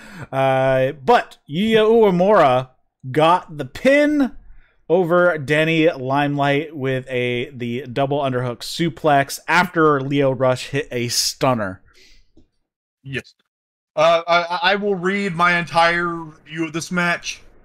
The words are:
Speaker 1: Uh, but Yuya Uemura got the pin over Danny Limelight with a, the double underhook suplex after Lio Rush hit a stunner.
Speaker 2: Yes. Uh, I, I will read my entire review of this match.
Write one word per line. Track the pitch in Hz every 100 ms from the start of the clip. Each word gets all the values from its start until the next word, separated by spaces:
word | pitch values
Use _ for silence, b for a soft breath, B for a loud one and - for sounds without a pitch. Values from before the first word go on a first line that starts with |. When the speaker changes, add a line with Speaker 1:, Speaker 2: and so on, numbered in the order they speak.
| B 180 147
Speaker 1:
Uh, | 135 135 131 131 131 131
but | 151 131 233 - - -
Yuya | 147 220 220 214
Uemura | 233 214 180 190 214 147 127 131 _ _ _ 131
got | 131 160 175 - 151
the |
pin | 131 - 262 285 294 302 262 - - - _ _ -
over | 170 170 175 180 160
Danny | 135 151 156 165 156
Limelight | 131 131 139 147 143 139 139 156 156
with | 131 131 131
a, | 127 123 120 131
the | 135 120 120 135
double | 120 139 143
underhook | 135 127 123 117
suplex | - - 170 - 156 143 139 - -
after | 160 190 170 156 143
Lio | 131 143 139
Rush | 127 127 127 -
hit | 139 -
a | 123 120
stunner. | - - - 139 120 98 92 b b b b b _ _ _ _ _ _ _
Speaker 2:
Yes. | 135 131 - _ _ _ _ _ _ 156
Uh, | 160 170 170
I, | 175 170 175 180
I | 202
will | 208
read | 190 180 202 202
my | 165 175 175
entire | 170 165 170 170 175
review | 170 160 151 - 160 160
of |
this | 160 -
match. | 180 175 165 - - - -